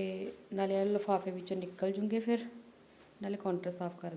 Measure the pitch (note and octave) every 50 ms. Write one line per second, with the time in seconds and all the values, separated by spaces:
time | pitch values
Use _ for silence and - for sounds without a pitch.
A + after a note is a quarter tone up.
0 | F#3+ F#3+ F#3+ F#3+ G3 - - - - - - G3 G3 G3 G3 G3 G3 G3+ G#3 G3+
1 | G3+ - G3 F#3 F3+ F#3+ F3+ F#3 F3+ - F#3+ F#3 F3+ F3+ - - - F#3+ G3 G3+
2 | G#3 G#3+ A3 A3+ A3 A#3 A#3 A3+ A#3 A#3 - - - - - - - - - -
3 | - - - - G#3 G3 G3+ G3+ - G3 F3+ F3 F3+ F3+ F3 - F3+ F3 F3 -
4 | - F3 E3